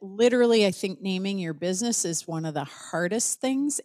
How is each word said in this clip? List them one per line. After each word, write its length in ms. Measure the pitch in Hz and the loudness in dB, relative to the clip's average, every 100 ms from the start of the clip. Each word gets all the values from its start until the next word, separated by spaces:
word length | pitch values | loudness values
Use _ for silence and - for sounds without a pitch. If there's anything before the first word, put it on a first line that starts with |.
literally, 640 | 196 196 240 247 240 226 202 | -10 2 4 6 6 6 4
I 60 | |
think 300 | 175 196 190 | 2 -4 -4
naming 360 | 190 185 190 196 | -4 -2 -2 -2
your 160 | 170 | -4
business 500 | 151 175 185 240 226 | -4 -2 0 0 0
is 240 | 175 165 - | -2 -4 -4
one 160 | 160 | -6
of 120 | 160 147 | -4 -4
the 80 | |
hardest 760 | 139 - - 165 175 220 - - | -6 -10 -6 -2 0 0 -2 -2
things 400 | 262 269 285 - | 0 0 0 -2